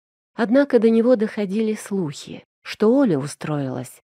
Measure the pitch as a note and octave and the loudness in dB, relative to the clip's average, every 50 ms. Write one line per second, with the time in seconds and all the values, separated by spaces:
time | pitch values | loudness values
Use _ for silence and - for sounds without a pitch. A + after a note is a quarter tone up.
0 | _ _ _ _ _ _ _ - A3+ F#3+ A#3+ C#4 C#4+ C#4 - A#3 G#3 A3+ A3+ A3+ | _ _ _ _ _ _ _ -6 -2 2 2 2 4 4 4 4 4 4 4 4
1 | A3 B3 B3+ G#3+ A3 G#3+ - - G#3 F3+ F#3+ A3 A3+ G#3+ G#3+ G#3+ - - G3+ G3 | 4 4 2 2 0 -2 -4 -6 -6 -4 -2 -2 -2 -2 -4 -6 -8 -6 -4 -4
2 | F3 C#3+ C#3+ - - - - - - _ _ _ _ - - - G#3 G#3+ B3 C#4+ | -4 -4 -8 -12 -16 -16 -18 -18 -20 _ _ _ _ -16 -4 0 2 4 4 4
3 | C#4+ A3+ D#3+ C3+ C3 D3 - - - E3+ D3+ D3 C#3 C3 B2+ B2+ B2+ - - - | 4 2 2 0 -2 -6 -8 -10 -6 -6 -4 -4 -4 -4 -6 -8 -10 -12 -16 -20
4 | _ _ _ | _ _ _